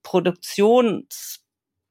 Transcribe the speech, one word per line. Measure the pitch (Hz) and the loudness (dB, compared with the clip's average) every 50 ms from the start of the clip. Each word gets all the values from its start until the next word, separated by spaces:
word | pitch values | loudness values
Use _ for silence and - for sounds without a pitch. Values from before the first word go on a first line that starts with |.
| - | -12
Produktions-, | - - 180 175 180 180 - - - - 202 202 220 240 254 240 226 170 - - - - - - - - - _ _ _ _ _ _ _ _ _ _ | -2 -2 0 0 0 -4 -4 -12 -8 -2 2 4 4 6 4 4 2 0 -4 -8 -12 -18 -16 -16 -16 -16 -18 _ _ _ _ _ _ _ _ _ _